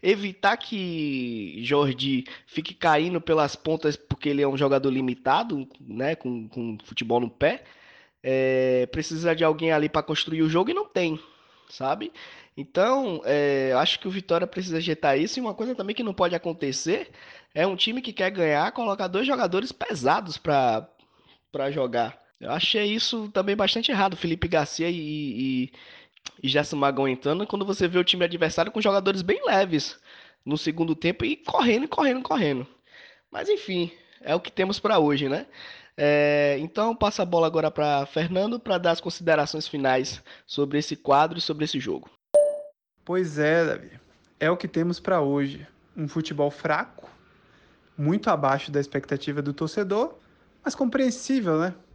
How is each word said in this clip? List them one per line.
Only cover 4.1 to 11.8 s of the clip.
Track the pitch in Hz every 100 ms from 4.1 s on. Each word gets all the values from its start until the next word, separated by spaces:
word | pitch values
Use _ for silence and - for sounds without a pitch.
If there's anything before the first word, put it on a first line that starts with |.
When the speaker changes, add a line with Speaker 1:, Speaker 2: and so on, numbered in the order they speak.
| - 151
Speaker 1:
ele | 143
é | 139
um | 135
jogador | 139 139 135
limitado, | 131 127 120 131 160 233 143 131 -
né, | 131 110 143 160
com, | 127 120 110
com | 127 117 107
futebol | - - 117 120
no | 117
pé. | - 147 254 - - - - _ _
É, | 131 131 131 131 131 127 123
precisa | 160 151 160 170 165
de |
alguém | 160 156 165
ali | 156 151
pra | 156
construir | 156 151 - 160
o | 156
jogo | 165 220
e |
não | 370 415
tem, | 185 170 156 - _ _ _ _
sabe? | -